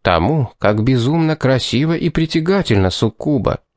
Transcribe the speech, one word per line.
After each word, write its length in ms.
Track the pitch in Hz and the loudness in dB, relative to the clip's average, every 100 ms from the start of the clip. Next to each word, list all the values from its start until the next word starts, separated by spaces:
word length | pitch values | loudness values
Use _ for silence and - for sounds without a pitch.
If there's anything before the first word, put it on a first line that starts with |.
тому, 500 | 101 85 92 156 120 _ | 2 2 2 0 -4 _
как 260 | 101 107 | 0 0
безумно 520 | 117 131 120 165 160 156 | 2 0 0 0 0 0
красиво 600 | 131 131 - 117 160 165 | 0 0 0 -2 0 0
и 140 | 165 | -2
притягательно 800 | 156 160 170 160 196 - 101 95 | -2 -2 -2 0 -2 2 2 2
суккуба. 720 | - 113 - 151 143 92 - _ | 0 -4 -2 -2 -2 -2 -4 _